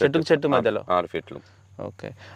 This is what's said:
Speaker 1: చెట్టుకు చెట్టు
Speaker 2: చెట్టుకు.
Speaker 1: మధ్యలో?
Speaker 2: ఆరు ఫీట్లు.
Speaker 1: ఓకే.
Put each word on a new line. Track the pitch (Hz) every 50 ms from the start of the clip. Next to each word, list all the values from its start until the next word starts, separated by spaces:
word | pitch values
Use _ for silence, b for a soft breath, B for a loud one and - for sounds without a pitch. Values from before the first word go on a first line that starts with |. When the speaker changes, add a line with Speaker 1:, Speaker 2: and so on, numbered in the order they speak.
| -
Speaker 1:
చెట్టుకు | 143 143 165
చెట్టు | 160 - 165
Speaker 2:
చెట్టుకు. | 147 156 147
Speaker 1:
మధ్యలో? | 143 127 113 113 104 101 - -
Speaker 2:
ఆరు | 90 90 85 -
ఫీట్లు. | - 82 - - - - - - _ _ _ _ - -
Speaker 1:
ఓకే. | 98 101 - - 101 104 - B B B B